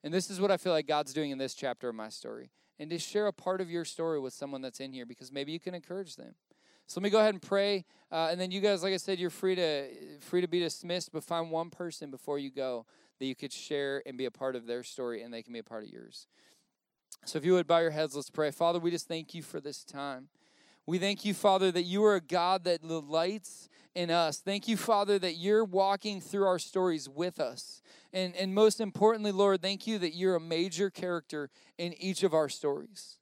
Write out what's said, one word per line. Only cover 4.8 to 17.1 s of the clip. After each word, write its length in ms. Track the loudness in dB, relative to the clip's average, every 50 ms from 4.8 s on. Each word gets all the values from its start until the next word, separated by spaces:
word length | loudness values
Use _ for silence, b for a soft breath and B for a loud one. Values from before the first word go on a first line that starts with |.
in 120 | -12 -10
here 140 | -10 -12 -12
because 240 | -12 -14 _ -16 -10
maybe 220 | -8 -6 -6 -6
you 80 | -6 -8
can 160 | _ -8 -10
encourage 400 | -10 -10 -8 -8 -8 -8 -10 -12
them. 180 | -18 -18 -20 -20 _ _ _ b b b b b b b b
So 100 | -8 -4
let 60 | 0
me 60 | 4
go 100 | 6 6
ahead 140 | 6 6 4
and 60 | 0
pray. 440 | -2 0 2 2 4 4 2 -2 -4 b b b b b
Uh, 160 | -2 0 0 0
and 80 | 0 -2
then 100 | -4 -4
you 100 | -2 2
guys, 220 | 4 4 4 4
like 120 | 2 0 0
I 20 |
said, 240 | 0 0 -2 -2 0
you're 100 | 0 -2
free 240 | -2 0 0 0 2
to, 640 | 4 2 2 2 0 -2 -6 -12 -14 -14 -16 -16 -18
free 220 | -8 0 0 0
to 80 | 2 2
be 100 | 2 0
dismissed, 540 | 0 0 -4 -6 -6 -4 -4 -4 -4 -6
but 100 | -8 -10
find 300 | -6 -2 -2 -2 -2 -2
one 180 | -2 -4 -4 -4
person 400 | -6 -8 -8 -8 -8 -10 -12 -12
before 300 | -12 -12 -6 -4 -4 -4
you 100 | -4 -6
go 340 | -4 -4 -2 -2 -2 -4 -8 b b b b b b _
that 60 | -6
you 100 | -6 -6
could 160 | -6 -10 -10
share 500 | -10 -12 -6 -4 -2 -2 -2 -2 -4 -4 -6
and 140 | -8 -8 -6
be 60 | -6
a 60 | -6
part 240 | -6 -4 -4 -4 -4
of 100 | -4 -6
their 160 | -6 -6 -6
story, 400 | -6 -10 -8 -6 -6 -6 -6 -6
and 100 | -8 -10
they 80 | -12 -12
can 120 | -12 -10
be 80 | -12 -12
a 20 |
part 220 | -12 -10 -12 -12 -12
of 60 | -12
yours. 360 | -16 -18 -18 -16 -18 -20 -20 b b b b b b b b b b b _ _ _ _ _ _